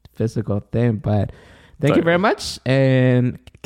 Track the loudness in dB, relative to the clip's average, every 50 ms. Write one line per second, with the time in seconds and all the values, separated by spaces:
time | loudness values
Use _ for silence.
0 | -20 -14 _ -6 -6 -4 -4 -4 -6 -4 -4 -6 -6 _ -2 -2 0 0 -2 -2
1 | -2 -2 0 0 -2 -2 -6 -12 -20 -20 -20 -20 -20 -20 -10 -4 0 0 2 2
2 | 2 2 2 2 2 0 -2 -2 -6 -10 -12 -8 -4 -2 0 2 2 2 2 4
3 | 4 4 4 2 2 0 -4 -8 _ _ -20 -18 -10